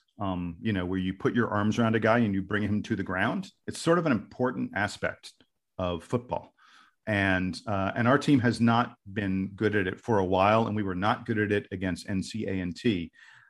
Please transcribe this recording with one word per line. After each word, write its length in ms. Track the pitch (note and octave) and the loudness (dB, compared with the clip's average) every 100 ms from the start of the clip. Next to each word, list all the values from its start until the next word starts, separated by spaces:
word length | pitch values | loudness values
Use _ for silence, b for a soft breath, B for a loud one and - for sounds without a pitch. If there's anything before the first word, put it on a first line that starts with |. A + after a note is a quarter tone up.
| B - | B -8
Um, 360 | G2 F2+ F2 E2+ | -4 -4 -6 -6
you 120 | G#2+ | -2
know, 120 | G2 | -2
where 140 | F2+ F#2+ | -2 -2
you 160 | F#2 | -2
put 200 | F#2 C3+ | -2 0
your 140 | A#2+ A2 | 0 0
arms 300 | G#2 G#2+ G#2+ | 2 0 2
around 160 | A2+ A2 | 2 4
a 40 | |
guy 180 | A2 A#2+ | 4 4
and 160 | A2 | 2
you 80 | G2 | 0
bring 200 | F2+ G#2 | -2 -2
him 200 | G2+ G#2 | 0 -2
to 140 | - G#2 | -2 -4
the 60 | |
ground. 480 | F#2+ F#2 A2+ F#3+ - _ - | -2 -2 -2 -2 -8 _ -12
It's 140 | - | -4
sort 180 | D#3+ F3 | 2 2
of 80 | E3 | 2
an 60 | |
important 600 | G#2+ - - B2+ - B2 | 0 -2 -4 -4 -2 -6
aspect 580 | F#2+ G#2 - - - - _ _ _ _ - | -2 -4 -2 -6 -6 -16 _ _ _ _ -6
of 260 | F2+ E2+ | -4 -4
football. 480 | - B2 B2 - - _ b b b b - | -4 -4 -4 -8 -8 _ b b b b -2
And, 500 | G2+ G2 F#2 F#2 E2 - | 0 2 2 0 -4 -4
uh, 240 | G2 F#2+ A#2 | -2 -2 0
and 100 | A#2 | 2
our 120 | C#3 | 4
team 200 | D3+ C#3 | 4 4
has 200 | A#2+ A2 | 4 2
not 340 | A#2 A#2 A#2+ - G2 | 4 4 2 -4 -10
been 360 | G2+ G2 F#2+ G2 G2 | -6 -2 -2 -4 0
good 180 | G#2+ | 0
at 140 | G#2 F2+ | 2 -2
it 120 | - | -4
for 180 | - G#2 | 0 2
a 60 | |
while, 440 | F#2 F#2 G2+ A2+ A2 | 2 4 6 6 2
and 80 | G#2+ | -2
we 80 | |
were 100 | G2 | -2
not 320 | F2+ G#2 A#2+ A#2 | 0 0 0 -2
good 120 | G#2+ | 0
at 120 | G#2 | 2
it 160 | G#2 - | 0 -2
against 360 | F#2+ F#2+ E2+ - | -4 -4 -4 -4
N 140 | F#2+ | -4
C 240 | F2 A2 G2 | -4 -6 -4
A 140 | G2 | -4
and 160 | F2+ - | -6 -2
T. 340 | B2 F#2 E2 b b b b | 0 0 -4 b b b b